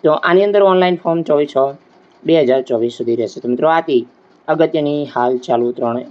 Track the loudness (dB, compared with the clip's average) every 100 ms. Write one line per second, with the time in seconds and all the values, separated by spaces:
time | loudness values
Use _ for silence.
0 | 2 0 2 2 4 4 4 4 2 0
1 | -2 -4 0 0 0 0 -2 -4 _ _
2 | _ _ 0 2 4 0 0 -2 -2 -4
3 | -4 -2 -4 -6 -6 0 0 0 0 -2
4 | -2 _ _ _ -4 0 0 0 -2 -4
5 | -6 -2 -2 -2 -2 -2 -2 -4 -4 -6
6 | -8